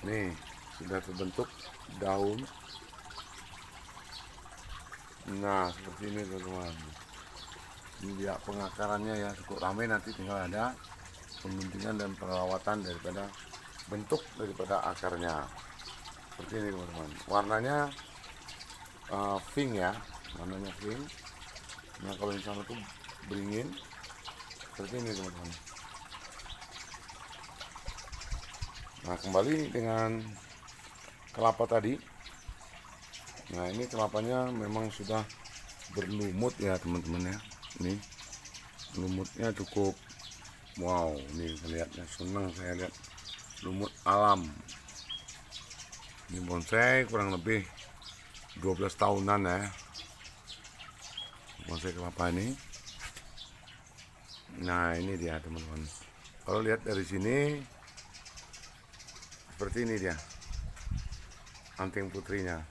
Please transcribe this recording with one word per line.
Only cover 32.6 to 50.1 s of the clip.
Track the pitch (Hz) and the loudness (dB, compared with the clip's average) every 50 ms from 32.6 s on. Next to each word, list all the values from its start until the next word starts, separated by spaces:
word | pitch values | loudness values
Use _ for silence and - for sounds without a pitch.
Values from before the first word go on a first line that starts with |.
| - - - - - - - - - - - - - - - - - - 87 | -12 -14 -14 -14 -14 -14 -14 -14 -14 -12 -12 -12 -12 -12 -12 -12 -10 -6 -4
Nah, | 87 90 90 | -2 0 0
ini | 95 113 123 | 0 0 -2
kelapanya | 123 117 113 107 101 107 107 110 120 127 127 127 127 | 0 4 4 4 6 6 4 4 4 4 4 4 4
memang | 123 113 107 101 107 110 113 107 | 2 0 0 2 2 2 2 0
sudah | 104 - 104 98 110 110 107 107 - - - - - - - - - - - - - | -2 -4 0 2 2 2 2 0 -6 -12 -12 -12 -12 -12 -12 -12 -12 -12 -12 -4 0
berlumut, | 101 95 92 104 104 104 101 90 98 117 123 - - | 0 0 2 2 2 2 2 4 4 4 4 4 4
ya, | 101 98 92 90 | 4 4 4 4
teman-teman, | - 87 87 87 82 82 82 87 90 90 | 4 2 2 2 2 2 2 2 2 2
ya. | 98 104 - - - - - - - | 0 -2 -6 -10 -12 -12 -12 -12 -4
Ini | - 90 90 98 104 - - - - - - - - - - - - - - - - - - - 92 | 0 2 2 2 0 -2 -8 -12 -14 -12 -12 -12 -12 -12 -12 -14 -12 -14 -12 -12 -12 -12 -6 -4 -2
lumutnya | 92 92 92 92 95 - - - 113 113 | 0 2 2 2 0 -2 0 2 2 2
cukup, | 104 - 98 - - 104 101 98 92 - - - - - - - - - - - - - - - - - | 2 2 -2 2 4 6 6 6 6 2 -8 -14 -14 -12 -12 -12 -12 -12 -12 -14 -14 -14 -16 -12 -4 -2
wow, | 90 87 90 87 85 80 76 71 67 69 76 | 2 4 6 6 6 4 2 0 -2 -4 -2
ini | 82 85 82 80 78 82 | -2 0 -2 -2 -2 -4
melihatnya | 82 82 80 82 80 - 87 87 | -2 0 0 0 -2 -4 -10 -8
senang | 82 - - 90 90 98 101 98 92 82 | -8 -6 -4 -2 0 2 2 0 0 -2
saya | 95 92 90 90 87 92 | -2 -2 -2 0 0 0
lihat | 87 - - - - - - - - - - - - - - - | -2 -4 -8 -14 -12 -12 -12 -10 -10 -10 -10 -10 -12 -12 -6 -4
lumut | 92 92 98 101 - - - - | -2 0 0 0 0 -2 2 6
alam. | 90 98 101 104 104 101 92 85 78 73 73 - - - - - - - - - - - - - - - - - - - - - - - - - - - - - - - - - - | 8 10 12 12 12 12 10 8 0 -4 -6 -8 -10 -12 -12 -12 -12 -12 -12 -6 -6 -6 -6 -6 -10 -12 -12 -12 -10 -10 -10 -10 -10 -12 -12 -12 -12 -12 -14 -14 -14 -14 -14 -10 -8
Ini | 87 92 90 | -4 -4 0
bonsai | 87 90 87 82 - 110 113 120 127 127 131 127 104 | 0 0 0 2 6 8 10 10 10 10 8 6 6
kurang | 113 107 101 98 95 | 4 4 4 4 4
lebih | 87 82 107 110 104 95 - - - - - - - - - - - - - - - - - - - | 2 4 4 4 4 4 -2 -8 -12 -12 -12 -14 -14 -14 -14 -14 -14 -14 -14 -14 -14 -12 -10 -8 2
dua | 85 95 92 85 | 2 4 4 4
belas | 98 98 - | 2 0 6
tahunan, | - 104 101 101 98 98 98 104 101 | 8 8 8 8 6 8 6 6 8
ya, | 98 90 87 95 101 101 98 - - - - - - - | 8 6 4 4 2 -2 -6 -8 -12 -10 -10 -10 -10 -10